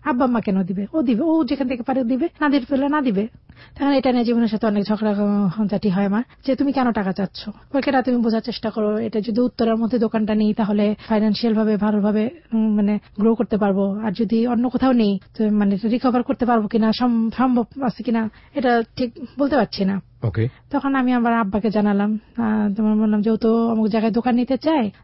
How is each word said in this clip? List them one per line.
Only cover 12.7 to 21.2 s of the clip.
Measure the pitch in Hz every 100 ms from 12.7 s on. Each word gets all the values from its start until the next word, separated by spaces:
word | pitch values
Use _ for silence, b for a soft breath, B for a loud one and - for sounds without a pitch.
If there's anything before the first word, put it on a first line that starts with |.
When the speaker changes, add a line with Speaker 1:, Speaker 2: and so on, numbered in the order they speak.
| 208
Speaker 1:
মানে | 202 208 b -
গ্রো | 226
করতে | 226 220 202
পারবো, | 202 190 196 202
আর | 220
যদি | 185 220 226 240
অন্য | 240 247
কোথাও | 254 262
নেই | 247 208 196 - -
তো | 214
মানে | 208 202 196
রিকভার | 220 240 254 247
করতে | 240 247 240
পারবো | 233 208
কিনা, | 226 220
সম-, | - 247 226 226 -
সম্ভব | 262 247 233 269
আছে | 262 -
কিনা, | 240 226 220 B B
এটা | 285 247 240 226 -
ঠিক | 247 - 247 -
বলতে | 277 269
পারছি | 202 -
না।" | 190 196 - -
Speaker 2:
ওকে। | 113 110 117 b -
Speaker 1:
তখন | 285 277
আমি | 269 247
আবার | 247